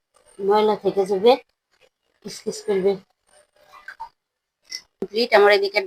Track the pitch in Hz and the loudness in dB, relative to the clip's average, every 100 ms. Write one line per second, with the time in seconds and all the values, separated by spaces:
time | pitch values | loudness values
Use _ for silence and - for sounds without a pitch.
0 | _ _ _ - 196 214 214 208 196 196 | _ _ _ -8 0 2 2 -2 -2 -2
1 | 185 190 233 269 _ _ _ _ _ _ | -2 2 2 2 _ _ _ _ _ _
2 | _ _ 202 - 220 - - 196 196 190 | _ _ -20 -12 -12 -10 -4 0 0 -2
3 | _ _ _ _ _ _ _ - - - | _ _ _ _ _ _ _ -20 -20 -18
4 | - _ _ _ _ _ _ - _ - | -20 _ _ _ _ _ _ -16 _ -14
5 | 196 214 247 208 208 202 196 208 | -8 -4 2 4 4 4 0 -2